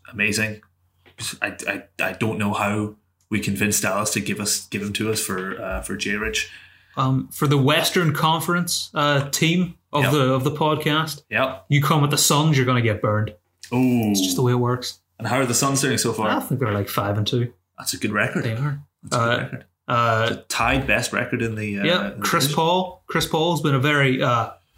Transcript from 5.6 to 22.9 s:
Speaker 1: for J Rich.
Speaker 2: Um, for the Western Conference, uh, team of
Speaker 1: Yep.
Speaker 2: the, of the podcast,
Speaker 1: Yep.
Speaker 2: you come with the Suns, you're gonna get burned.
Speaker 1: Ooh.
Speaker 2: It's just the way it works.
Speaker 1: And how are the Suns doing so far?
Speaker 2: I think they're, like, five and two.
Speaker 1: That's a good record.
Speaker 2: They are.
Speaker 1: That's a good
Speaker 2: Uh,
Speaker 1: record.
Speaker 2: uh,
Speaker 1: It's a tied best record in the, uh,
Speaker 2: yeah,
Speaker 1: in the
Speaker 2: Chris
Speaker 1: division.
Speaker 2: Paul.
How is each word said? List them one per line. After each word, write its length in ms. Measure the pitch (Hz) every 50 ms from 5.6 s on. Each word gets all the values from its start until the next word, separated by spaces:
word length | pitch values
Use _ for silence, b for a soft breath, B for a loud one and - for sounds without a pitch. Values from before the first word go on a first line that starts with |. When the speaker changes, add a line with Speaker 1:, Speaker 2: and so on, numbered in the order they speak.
| 98 95 95 95
Speaker 1:
for 140 | - - 101
J 220 | 98 - - 101 104
Rich. 340 | 107 110 107 - - B B B B B B B B B B -
Speaker 2:
Um, 320 | 135 131 131 131 131 -
for 180 | - - 156 143
the 100 | 147 143
Western 560 | 131 135 151 165 170 - - 185 175 156 139
Conference, 760 | - 156 160 160 165 160 - 175 175 175 175 - - - - -
uh, 340 | 160 147 147 147 143 139 143
team 440 | - - 165 160 170 180 180 175 - - _ _
of 120 | - 147 139
Speaker 1:
Yep. 80 | 131
Speaker 2:
the, 220 | 143 151 135 127 131
of 100 | 135 123
the 80 | 151
podcast, 720 | 143 - 165 151 156 151 - 160 147 156 160 156 - - - _
Speaker 1:
Yep. 340 | 107 110 131 131 - - - _
Speaker 2:
you 120 | 143 143
come 200 | 143 - 165 156
with 100 | 143 143
the 60 | 143 -
Suns, 380 | - - 160 143 151 160 151 135
you're 80 | 127 123
gonna 140 | 127 123
get 200 | 113 113 104 95
burned. 300 | - 101 104 107 110 110 - - _ _ _ _ - - -
Speaker 1:
Ooh. 380 | 127 131 127 123 120 110 107
Speaker 2:
It's 100 | 104 98
just 140 | 92 92 135
the 80 | - 131
way 80 | 123
it 40 | 123
works. 440 | 123 120 120 123 123 - - - - _ _ _ _
Speaker 1:
And 100 | 113 110
how 100 | 117 131
are 80 | 135
the 80 | 120 120
Suns 280 | - 143 139 139 131
doing 180 | 139 135 123 107
so 140 | - 120 113
far? 160 | - 110 107
Speaker 2:
I 100 | - -
think 200 | 262 - 143 117
they're, 120 | 127 110 104
like, 160 | 101 101 -
five 260 | - - 104 101 104
and 120 | 107 107 -
two. 260 | - 123 120 120 - _ _ _ _ -
Speaker 1:
That's 160 | - - -
a 40 | -
good 140 | - 107
record. 320 | 104 104 107 120 - 180 -
Speaker 2:
They 100 | 120 110
are. 260 | 117 139 147 143 143 - _ _ _ -
Speaker 1:
That's 120 | - -
a 20 | 123
good 40 | 117
Speaker 2:
Uh, 140 | 117 120 117
Speaker 1:
record. 280 | 120 127 - 123 - _ _ _ _ -
Speaker 2:
uh, 400 | 123 120 117 117 113 110 113 113
Speaker 1:
It's 40 | -
a 80 | - -
tied 420 | _ - - 117 117 131 139 127 -
best 260 | 107 113 120 - -
record 300 | 104 113 - - 117 113
in 100 | 117 110
the, 260 | 107 107 107 101 101
uh, 40 | 98
Speaker 2:
yeah, 280 | 156 175 180 202 202 196
Speaker 1:
in 60 | -
the 60 | 98
Speaker 2:
Chris 200 | - - 170 139
Speaker 1:
division. 100 | 143 151
Speaker 2:
Paul. 480 | - 160 165 180 185 185 185